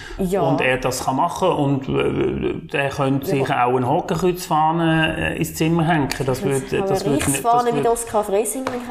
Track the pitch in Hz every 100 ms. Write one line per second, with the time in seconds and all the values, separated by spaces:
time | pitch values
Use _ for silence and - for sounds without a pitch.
0 | - - 185 190 165 156 127 131 139 123
1 | - 131 170 - 185 147 139 139 139 135
2 | 139 139 131 135 - - 160 147 139 143
3 | 135 139 - 139 131 131 123 127 123 165
4 | 165 165 180 180 - 156 156 165 165 160
5 | 160 - 160 - 165 - 160 170 160 160
6 | 131 - 135 127 139 135 131 - 196 190
7 | 190 139 - 254 233 240 240 233 233 233
8 | - 214 208 196 247 269 262 247 240